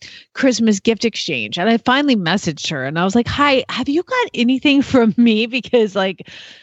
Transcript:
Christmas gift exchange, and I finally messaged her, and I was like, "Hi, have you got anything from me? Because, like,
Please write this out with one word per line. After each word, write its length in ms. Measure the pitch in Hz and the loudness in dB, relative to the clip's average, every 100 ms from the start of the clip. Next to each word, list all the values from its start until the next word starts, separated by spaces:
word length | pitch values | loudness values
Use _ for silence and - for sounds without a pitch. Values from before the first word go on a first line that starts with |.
| - - _ | -20 -20 _
Christmas 460 | - 269 233 226 190 | -2 0 2 2 2
gift 240 | - 208 | 0 0
exchange, 540 | 233 - - 131 107 170 | -2 -4 -6 -6 -6 -2
and 120 | 208 | 0
I 80 | 226 | 0
finally 380 | - 262 294 226 | 2 0 2 0
messaged 520 | 165 196 175 147 - | 0 -2 -2 -6 -6
her, 140 | 147 | -6
and 140 | 131 160 | -4 -2
I 60 | |
was 100 | 185 | 0
like, 140 | 233 233 | 0 0
"Hi, 360 | - 285 269 - | 0 0 0 -2
have 200 | - 269 | -6 -4
you 140 | 302 | -4
got 260 | - 508 427 | -2 -4 -2
anything 480 | - 240 262 302 277 | 0 0 2 2 2
from 320 | - 262 226 180 | 2 4 4 4
me? 300 | 233 214 233 | 4 2 0
Because, 480 | 247 - 247 214 | -6 0 0 2
like, 340 | 196 190 180 - - - - | 0 -4 -6 -16 -20 -20 -20